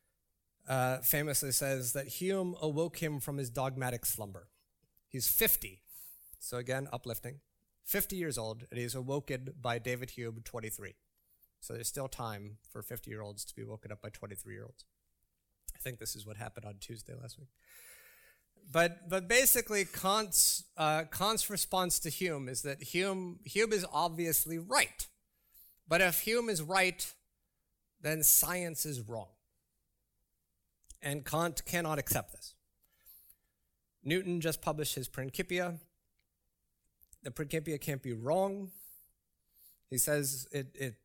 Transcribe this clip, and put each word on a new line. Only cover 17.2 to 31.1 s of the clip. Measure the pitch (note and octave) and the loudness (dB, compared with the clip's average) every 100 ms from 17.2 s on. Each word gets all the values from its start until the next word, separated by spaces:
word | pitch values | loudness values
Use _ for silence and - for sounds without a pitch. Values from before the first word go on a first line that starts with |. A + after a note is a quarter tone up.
last | A#2 - | -14 -16
week. | C3+ _ _ - - - - - - _ _ _ - | -20 _ _ -20 -20 -20 -20 -20 -20 _ _ _ 0
But, | D#3+ F3 E3+ E3 | 4 4 2 -2
but | F#3+ F3+ | -2 6
basically, | A#3+ C4 B3 A3 G#3 | 6 8 6 4 0
Kant's, | F#3 - F#3+ G#3+ G#3 - - - - - | 0 0 2 2 4 4 6 4 -2 0
uh, | D#3 D#3 D#3 | 2 2 0
Kant's | - G3 A3 - | 0 0 2 0
response | G3+ - F#3+ F3+ - | -2 0 2 2 2
to | E3 | 0
Hume | - F#3 D3 B2+ | -2 -2 -2 -4
is | B2 | -4
that | C#3 C#3 | -4 -6
Hume, | C#3+ E3+ G3 F#3+ F3+ F3 | -2 0 0 0 -4 -10
Hume | - G3 A3 | -2 2 4
is | G#3 F3+ | 2 2
obviously | D3 E3+ E3 E3+ D#3+ D3+ E3 | 2 2 2 2 2 2 -2
right. | F3+ C4+ - - - _ _ _ _ - - _ - | 2 4 4 2 -12 _ _ _ _ -20 -20 _ 2
But | E3 | 6
if | F#3 E3 | 6 4
Hume | G#3+ A#3 A3+ | 4 2 2
is | F3+ | 0
right, | D#3 F#3+ F#3 F3+ - - _ _ _ _ _ _ _ _ | 4 6 6 4 -4 -8 _ _ _ _ _ _ _ _
then | D3 D#3+ | -2 4
science | D3 - - F3+ E3+ D#3 D#3 | 8 8 6 2 0 -2 -4
is | C3 | -4
wrong. | G#2 A#2 F#2+ _ _ _ _ _ _ _ _ _ _ _ _ _ _ _ - - | -6 -8 -8 _ _ _ _ _ _ _ _ _ _ _ _ _ _ _ -20 -8
And | D3 | -4